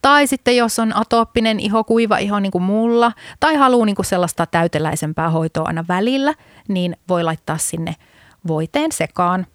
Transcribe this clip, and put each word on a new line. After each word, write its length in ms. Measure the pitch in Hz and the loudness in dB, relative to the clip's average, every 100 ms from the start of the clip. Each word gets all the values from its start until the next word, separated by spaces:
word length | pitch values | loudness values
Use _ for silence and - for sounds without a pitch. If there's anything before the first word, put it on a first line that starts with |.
Tai 260 | 277 294 285 | 4 4 4
sitten 300 | 269 - 247 | 0 2 2
jos 220 | 233 - | 2 0
on 160 | 220 208 | -2 -2
atooppinen 600 | 220 233 226 - 226 214 | 0 0 0 0 0 0
iho, 240 | 196 220 | 0 -2
kuiva 340 | 220 226 226 196 | 2 2 2 0
iho, 220 | 196 208 | 0 -2
niinku 200 | 196 185 | -2 0
mulla, 520 | 185 208 233 233 233 226 - - | 0 0 2 2 2 -2 -16 -2
tai 160 | 302 311 | 0 4
haluu 300 | 269 247 220 | 4 4 2
niinku 180 | 196 | 0
sellaista 420 | 190 185 175 - 170 | -2 0 -2 -2 -2
täyteläisempää 840 | 170 170 156 156 151 156 156 165 | 2 0 0 -2 -2 -4 -2 0
hoitoa 340 | 160 160 - 160 | 0 -2 -2 -4
aina 180 | 165 170 | -4 -2
välillä, 440 | 180 220 269 277 311 - - - | -2 0 0 -2 -4 -10 -20 -6
niin 300 | 190 180 - - | -4 -2 -6 -4
voi 140 | 180 | -2
laittaa 340 | 165 160 - 156 | 0 -4 -6 -4
sinne 380 | - 165 165 160 _ _ - _ 175 | -4 -6 -8 -10 _ _ -20 _ -4
voiteen 440 | 156 160 285 311 | -4 -2 -2 -2
sekaan 560 | - 160 - 175 185 180 | -2 -4 -2 -2 -2 -4